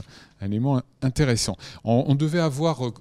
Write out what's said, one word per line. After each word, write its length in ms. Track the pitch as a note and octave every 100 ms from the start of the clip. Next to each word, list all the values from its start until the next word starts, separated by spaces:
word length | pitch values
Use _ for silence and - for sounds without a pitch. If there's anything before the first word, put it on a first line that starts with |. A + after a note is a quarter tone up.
| - - - _
un 60 | G2
élément 360 | G#2+ C3+ C3 - _
intéressant. 560 | C3+ C#3 C#3+ A#2 - F#2+ - -
On, 220 | A2 A#2 D3
on 80 | C#3
devait 240 | D#3 F3
avoir, 480 | D#3+ C3+ E3 C#3 B2
euh, 60 | -